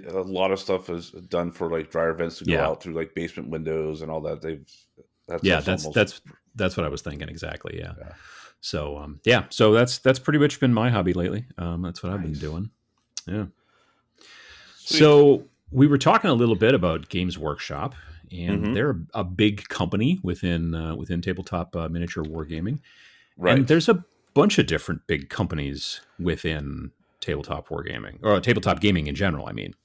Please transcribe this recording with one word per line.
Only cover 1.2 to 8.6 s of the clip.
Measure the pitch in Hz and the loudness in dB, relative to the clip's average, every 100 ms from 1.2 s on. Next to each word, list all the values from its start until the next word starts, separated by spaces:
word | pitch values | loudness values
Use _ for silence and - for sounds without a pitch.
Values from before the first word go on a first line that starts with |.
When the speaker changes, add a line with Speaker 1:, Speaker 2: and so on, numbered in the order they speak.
| 90 87 85 | -6 -4 -4
Speaker 1:
for, | - 85 | -4 -4
like, | 82 78 | -4 -4
dryer | 82 82 | -2 -2
vents | 80 82 - | -2 -6 -4
to | |
go | 85 | -2
Speaker 2:
Yeah. | 80 80 | 0 0
Speaker 1:
out | 80 | -4
through, | 87 | -8
like, | 80 80 | -8 -6
basement | - 82 - 64 | -8 -8 -10 -10
windows | 80 78 80 78 78 | -8 -4 -4 -4 -8
and | 78 | -8
all | 80 | -8
that. | 76 78 | -8 -8
They've, | 80 76 - _ _ _ _ _ - | -10 -12 -14 _ _ _ _ _ -10
that | 82 | -2
Speaker 2:
Yeah, | 92 82 | 0 2
Speaker 1:
stuff's | 78 | 0
Speaker 2:
that's, | 92 | -4
Speaker 1:
almost | 76 110 | -2 0
Speaker 2:
that's, | 101 - - _ _ | 0 -2 -20 _ _
that's | - 92 - | -4 -4 -2
what | 80 | -6
I | |
was | 69 | -6
thinking | 82 71 78 | -10 -10 -12
exactly. | 80 78 - - - | -12 -12 -12 -12 -12
Yeah. | 50 - | -12 -14
Speaker 1:
Yeah. | - - - - - _ | -16 -20 -20 -20 -20 _